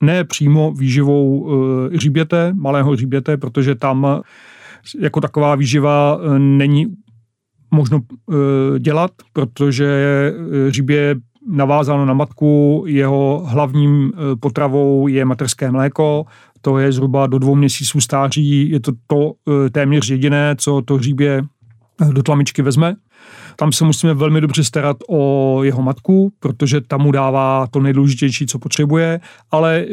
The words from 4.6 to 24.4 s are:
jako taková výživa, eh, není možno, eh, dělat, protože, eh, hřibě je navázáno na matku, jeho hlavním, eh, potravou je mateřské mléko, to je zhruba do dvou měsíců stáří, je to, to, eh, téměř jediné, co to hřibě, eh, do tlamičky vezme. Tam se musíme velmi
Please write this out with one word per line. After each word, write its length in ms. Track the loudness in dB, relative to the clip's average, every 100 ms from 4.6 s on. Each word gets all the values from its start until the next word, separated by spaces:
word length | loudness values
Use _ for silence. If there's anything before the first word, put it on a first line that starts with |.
| -20 -20 -16 -6
jako 220 | -4 -2
taková 340 | -4 0 0 0
výživa, 640 | 0 2 2 2 2 0
eh, 180 | 0 2
není 480 | 4 4 4 2 0 -6 _ _ _ _ _ _ _
možno, 280 | 0 2 0 -2 -10 -4
eh, 480 | -2 0 2 0 0
dělat, 320 | 0 0 -2 -6 -10
protože, 520 | -4 -4 -2 -2 0 0
eh, 840 | 0 0 0 -2 -4 -6 -2 0
hřibě 300 | 0 0 0
je 180 | 0 -2 -6 _ -6
navázáno 580 | -2 0 0 0 0 0
na 80 |
matku, 680 | 0 -2 -2 2 4 4 2 0
jeho 560 | 0 0 2 0 -2 -2
hlavním, 680 | -2 0 2 2 2 0
eh, 220 | -2 -6 -4
potravou 720 | -4 -2 -2 0 2 2 2
je 180 | 0 0
mateřské 460 | -2 -4 -4 -2
mléko, 540 | 0 -2 0 0 -2 -6 -14 _ _
to 160 | -2 0
je 140 | 0
zhruba 360 | 0 0 0 0
do 120 | 0
dvou 160 | 2 2
měsíců 460 | 2 0 -4 -2
stáří, 680 | -2 -2 -2 0 0 2 2
je 100 | 0
to, 120 | -4 -6 -2
to, 260 | 0 0 -4 -2
eh, 200 | 0 0
téměř 400 | 0 0 0 0
jediné, 460 | 0 0 0 0 -2
co 240 | -2 -2
to 140 | 0 -2
hřibě, 480 | 0 0 0 0 -4 _ _ _ _ -2
eh, 120 | 0
do 100 | 2
tlamičky 380 | 2 0 0 -2
vezme. 340 | -2 0 0 -2 _ _ -20 -20 -16 -4
Tam 160 | -2
se 140 | 0 0
musíme 280 | 2 0
velmi 280 | 0 0 0